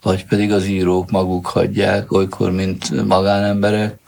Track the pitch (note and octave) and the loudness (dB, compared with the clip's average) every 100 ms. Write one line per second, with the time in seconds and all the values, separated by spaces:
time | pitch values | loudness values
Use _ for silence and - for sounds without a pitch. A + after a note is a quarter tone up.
0 | - F#2+ - G2+ G#2 G#2 F#2+ G2 F2+ F#2 | -2 -2 0 0 2 0 0 0 2 0
1 | F#2 G2+ F#2 F#2 F2+ F#2 F2+ G2+ G2 G2 | 0 0 0 -2 -2 -2 0 0 0 0
2 | - G2 F#2+ - G2 F#2 F#2+ F2+ - G#2+ | 0 0 0 -2 -2 0 -2 -4 -4 -2
3 | G#2 F#2+ G2 G2+ G#2 G2+ G2+ G#2+ G#2+ - | 0 2 2 2 0 0 0 0 -2 -6